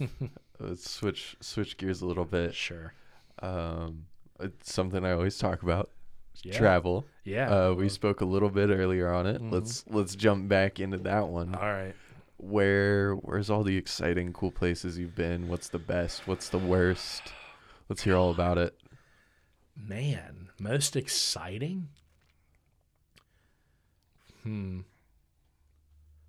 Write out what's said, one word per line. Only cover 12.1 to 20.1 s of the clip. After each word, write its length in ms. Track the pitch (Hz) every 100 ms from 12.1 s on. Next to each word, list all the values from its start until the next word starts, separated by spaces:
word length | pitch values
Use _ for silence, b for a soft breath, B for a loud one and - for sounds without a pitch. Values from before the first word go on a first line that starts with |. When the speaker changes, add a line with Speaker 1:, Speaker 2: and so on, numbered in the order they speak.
| B B -
Speaker 2:
Where, 760 | 92 104 98 98 101 101 98 98
where's 340 | - 95 104
all 140 | 107
the 120 | 101 95
exciting, 560 | - - 82 87 87
cool 180 | 87 92
places 460 | - 90 87 92 85
you've 160 | 87 85
been? 320 | 85 87 87
What's 220 | 87 -
the 100 | 87
best? 480 | 85 90 87 - -
What's 220 | 92 -
the 100 | 92
worst? 720 | 92 92 90 90 - - - - B B B B B
Let's 140 | 101
hear 120 | 101 92
all 140 | 90
about 280 | 87 87 87
it. 160 | 87 - - b b b b b b b b -
Speaker 1:
Man, 760 | 107 101 143